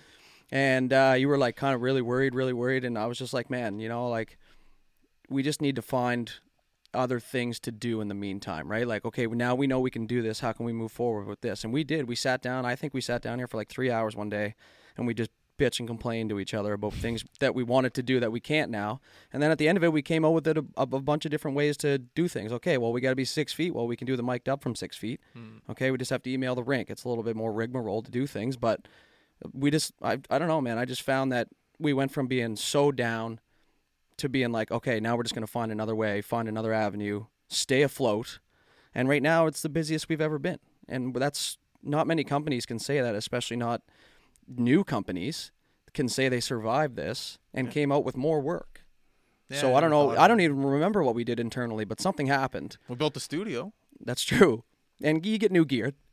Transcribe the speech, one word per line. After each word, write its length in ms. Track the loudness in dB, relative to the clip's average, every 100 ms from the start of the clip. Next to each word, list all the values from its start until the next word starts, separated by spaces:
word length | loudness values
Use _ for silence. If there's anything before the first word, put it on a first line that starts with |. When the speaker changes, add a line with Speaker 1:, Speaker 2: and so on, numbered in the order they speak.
| -20 -20 -20 -20 -6
Speaker 1:
And, 420 | 0 4 4 6
uh, 220 | 6 8 6
you 100 | 4
were, 100 | 4
like, 200 | 2 0
kinda 200 | -2 0
really 240 | 2 0
worried, 320 | 2 2 2 2
really 180 | 0
worried, 320 | 0 0 0 -2
and 120 | -2
I 80 | -4
was 100 | -4
just 160 | -4
like, 160 | -4 -4
"Man, 300 | -4 -4 -4
you 100 | -6
know, 180 | -4 -2
like, 280 | -2 -4 -10 -20 -20 -20 -20 _ _ _ _ -6
we 140 | -2
just 160 | 0 0
need 140 | -2 -2
to 60 |
find 500 | -2 0 0 0 -4 -10 _ _ _ _ _
other 260 | -2 0 -2
things 400 | -2 -2 -2 -4
to 120 | -8
do 260 | -6 -4 -2
in 80 | -4
the 60 |
meantime," 560 | -6 -6 -6 -6 -8 -4
right? 160 | -2 -2
Like, 160 | -2
"Okay, 220 | -4 -2 -2
now 280 | 0 0 2
we 120 | 2
know 140 | 2
we 100 | 0
can 140 | -2 -2
do 140 | -2
this. 180 | -2 -2
How 140 | -4
can 120 | -4 -4
we 60 |
move 200 | -4 -6
forward 340 | -2 -2 -2 -6
with 140 | -6
this?" 240 | -6 -4 -4
And 80 |
we 100 | -2
did. 240 | 0 -2 -2
We 80 | -2
sat 260 | 0 0
down. 240 | -2 -2 -2
I 100 | -4
think 160 | -4
we 80 | -6
sat 200 | -4 -4
down 180 | -4 -6
here 80 | -6
for, 100 | -6
like, 100 | -8
three 220 | -2 0
hours 240 | 0 -2 -4
one 140 | -6
day, 260 | -2 -4 -6 -20 -20 -16 -6
and 100 | -4
we 80 |
just 180 | -2 -4 _ _ 0
bitched 220 | 0 0
and 80 | -6
complained 420 | -6 -4 -4 -2
to 80 | -4
each 140 | -4
other 200 | -4 -2
about 200 | -2 -4
things 300 | -4 -4 -4 -8 -2
that 160 | 0 0
we 80 |
wanted 300 | 2 2 2
to 100 | -2
do 160 | 0 0
that 100 | 0
we 100 | -4
can't 280 | -2 0 0
now. 300 | -2 -4 -6 _ -20 -8
And 100 | 0
then 100 | 2
at 60 | 4
the 120 | 4
end 80 | 4
of 80 | 4
it, 80 |
we 80 | 2
came 240 | 0 2 4
out 80 |
with 120 | 4 2
it 100 | 0
a, 80 | -2 -4
a, 60 |
a 20 | -2 -2
bunch 220 | 0 0
of 80 | 0
different 240 | -4 -2 0
ways 220 | 0 2
to 200 | 0 0
do 300 | -2 -2 0
things. 240 | -2 -6
Okay, 260 | -4 0 2
well, 140 | 2
we 80 | 0
gotta 160 | 0 0
be 80 | 0
six 280 | -2 -4
feet. 200 | -2 -2
Well, 140 | -2 -2
we 80 | -4
can 100 | -2
do 120 | -2
the 60 |
mic'd 260 | -2 -2 -2
up 120 | -2
from 140 | -2 -6
six 220 | -8 -8
feet. 240 | -8 -8 _
Speaker 2:
Hmm. 260 | -20 -20 -18 -12
Speaker 1:
Okay, 220 | -2 0
we 60 | 0
just 140 | 0
have 100 | -2
to 60 | -2
email 260 | -2 -2 -2
the 80 |
rink. 260 | 0 -2 -2
It's 160 | -8 -4
a 40 |
little 140 | -2
bit 140 | -2 -2
more 160 | -2
rigmarole 480 | -2 -2 -2 -2 -4
to 80 | -2
do 160 | -4 -2
things, 300 | -2 -4 0
but 300 | 0 0 -4 -20 _ _ _ -16 -12
we 180 | -2 0
just, 220 | 2 -2 -4
I, 180 | -2 -2 0
I 100 | 0
don't 100 | 2
know, 100 | 0
man. 160 | 0 -2
I 60 |
just 180 | -4 -4
found 300 | -2 0 2
that 160 | 0 -2 _ _ -4
we 140 | 0
went 180 | 2 0
from 160 | -2 -2
being 280 | 0 0 -2
so 340 | 0 2 2
down 480 | 2 -2 -2 -6 -10 _ _ _ _ _ _ _ -6
to 100 | -2
being 220 | 2 2
like, 200 | 0 0
"Okay, 280 | -2 0 0
now 160 | 2 0
we're 80 |
just 120 | -2 -4
gonna 120 | -4
find 240 | -4 -4
another 240 | -2 -2 0
way, 260 | 0 0
find 280 | -2 -2 -2
another 240 | -2 0
avenue, 520 | 0 0 -2 -4 -4 -6 _ -8
stay 320 | -4 2 4
afloat." 580 | 2 2 0 0 -4 -14 _ _ _ _ _
And 140 | -2 2
right 140 | 4
now, 220 | 4 4 4
it's 160 | 0
the 80 | -4
busiest 400 | -2 -2 -2 -2
we've 120 | -2
ever 160 | 0 -2
been. 200 | -4 -6 _ _ -8
And 260 | -6 -4 0
that's, 420 | -2 -2 -6 -8 _ _
not 260 | -2 0 2
many 160 | 0 0
companies 400 | 0 0 -4 -4
can 140 | -6
say 200 | -2 0
that, 140 | 0 -2
especially 420 | -4 -4 -4 -4
not 240 | -2 -4 _ _ -20 _ _ _ -10
new 360 | 0 4 4
companies 680 | 4 -2 -2 -4 -4 -6 -12 _ _ _ _
can 140 | -4 -2
say 220 | 2 2
they 100 | 2
survived 560 | -2 -4 0 0 0 -2
this 440 | -6 -6 -10 -14 _
and 120 | -6 -2
Speaker 2:
Yeah. 60 |
Speaker 1:
came 180 | 0 2
out 120 | 2 0
with 100 | -2
more 240 | 0 0
work. 460 | -2 -6 -8 -20 -20 _ _ _ _ _ -8
Speaker 2:
Yeah, 100 | 0
Speaker 1:
So 140 | 4
Speaker 2:
I 40 | 6
Speaker 1:
I 40 |
don't 80 | 6
Speaker 2:
never 140 | 6
Speaker 1:
know. 60 | 6
Speaker 2:
thought 100 | 8
Speaker 1:
I 60 | 8
Speaker 2:
of 20 |
Speaker 1:
don't 100 | 8
Speaker 2:
it. 40 | 6
Speaker 1:
even 160 | 4
remember 420 | 2 2 2 2
what 120 | 2 0
we 80 |
did 160 | 0 -2
internally, 440 | -2 -4 -4 -2
but 160 | -4 -2
something 280 | -2 0 2
happened. 500 | 2 0 -4 -10 -14 -10
Speaker 2:
We 80 | -2
built 200 | -2 -2
the 40 |
studio. 540 | -6 -6 -4 -6 -6 -12 _ -12
Speaker 1:
That's 240 | -6 -4
true. 400 | 2 6 6 6 -4 _ _ -2
And 220 | 0 2 0
you 120 | 2
get 120 | 4
new 140 | 4 4
gear 280 | 2 0 -4 _